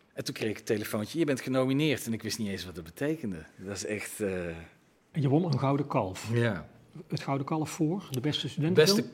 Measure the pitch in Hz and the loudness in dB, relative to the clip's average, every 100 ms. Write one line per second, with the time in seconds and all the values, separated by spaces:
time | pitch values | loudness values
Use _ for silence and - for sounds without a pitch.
0 | _ - - - 110 101 - 107 107 110 | _ -10 -8 -4 -4 -2 0 0 0 -2
1 | 107 160 151 127 - 131 131 135 156 123 | -2 0 0 0 0 2 2 4 2 2
2 | 117 110 110 110 104 92 87 85 82 - | -2 -4 -4 -4 -4 -4 -8 -10 -12 -4
3 | 143 160 110 82 78 - 95 95 - 104 | -2 -2 -4 -8 -10 -12 -10 -6 -4 -6
4 | - - 101 92 87 82 82 - _ _ | -6 -4 -2 -2 -4 -8 -12 -20 _ _
5 | _ 165 131 147 180 131 139 143 143 135 | _ -2 2 4 2 2 2 2 0 0
6 | 95 95 107 120 117 90 73 - - 156 | 0 -4 -2 2 2 0 -6 -18 -20 -20
7 | - 160 - 139 135 160 147 - 156 196 | -8 -6 -2 -2 -2 -2 -2 0 0 0
8 | - 127 143 - 143 - 156 180 170 208 | -2 -2 0 -2 -2 0 4 8 8 6
9 | - | 2